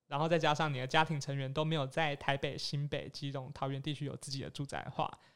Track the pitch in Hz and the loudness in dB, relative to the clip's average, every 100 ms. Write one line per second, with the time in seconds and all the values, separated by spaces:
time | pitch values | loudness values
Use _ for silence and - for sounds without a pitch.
0 | _ 143 160 170 156 151 156 131 131 160 | _ 0 4 6 6 4 2 0 4 6
1 | 160 151 139 139 135 147 160 160 135 165 | 6 2 -2 -2 -2 0 2 2 0 2
2 | 156 143 - 139 147 151 - 143 143 143 | 0 0 0 0 0 -4 -2 -2 -2 -4
3 | 143 - 139 139 127 - 135 139 151 143 | -6 -6 -6 -6 -8 -4 -2 -2 -4 -4
4 | 143 - - 135 71 - 143 71 - 147 | -4 -6 -8 -6 -6 -6 -6 -4 -6 -4
5 | - - - | -4 -4 -20